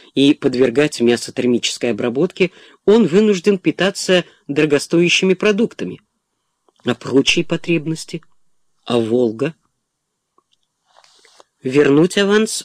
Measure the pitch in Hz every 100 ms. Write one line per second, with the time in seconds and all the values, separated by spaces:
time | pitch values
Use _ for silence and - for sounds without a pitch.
0 | - - 139 147 139 123 131 120 151 -
1 | 120 117 - - 123 117 - - 123 107
2 | 120 127 180 - 180 - - _ - 220
3 | 180 185 214 190 208 190 160 - 185 -
4 | - 180 - _ - 143 156 143 - 165
5 | 175 - 190 185 208 208 233 - - -
6 | _ _ _ _ _ _ _ _ 123 120
7 | - 127 - - - 165 - 165 147 160
8 | - 170 - _ _ _ _ _ - 120
9 | 110 123 117 113 143 - _ _ _ _
10 | _ _ _ _ _ _ _ _ _ _
11 | _ _ _ _ _ _ 131 139 143 143
12 | 185 - 196 214 220 -